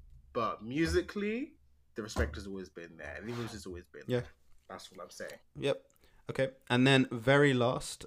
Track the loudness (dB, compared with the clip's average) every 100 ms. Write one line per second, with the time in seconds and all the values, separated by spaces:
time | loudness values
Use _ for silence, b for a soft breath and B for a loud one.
0 | -20 -20 -8 -4 -2 -4 -4 0 2 2
1 | 0 -2 -2 -4 -6 -12 _ _ _ -10
2 | -6 -2 -2 -2 -10 -10 -10 -14 -16 -14
3 | -12 -10 -8 -8 -8 -10 -12 -12 -14 -14
4 | -4 -4 -4 -12 _ -20 -16 -16 -16 -16
5 | -16 -12 -12 -14 _ -6 -4 -4 -8 _
6 | b b -8 -2 -4 -4 0 4 8 6
7 | 4 0 4 6 6 4 2 0 -4 -12